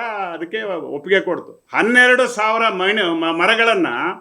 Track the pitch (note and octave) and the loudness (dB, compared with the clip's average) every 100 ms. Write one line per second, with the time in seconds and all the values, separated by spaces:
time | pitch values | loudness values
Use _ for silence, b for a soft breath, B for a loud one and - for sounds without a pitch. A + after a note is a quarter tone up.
0 | A#3 G#3+ F#3 E3 E3+ A3 G#3+ F3 C3+ C#3 | -6 -6 -8 -8 -8 -8 -6 -8 -8 -8
1 | E3 F#3+ F#3 D#3 - - _ C3 G3+ B3 | 0 0 0 -6 -8 -20 _ 0 2 4
2 | B3 B3+ B3+ G#3 G#3+ A3+ A3+ F#3 F#3 G#3+ | 4 4 2 0 0 2 0 0 0 0
3 | F3+ E3 E3 E3 F3+ A3+ A3+ G#3 D3+ A#2+ | 0 0 -2 2 2 4 2 2 0 -2
4 | D#3 F#3+ | -4 -6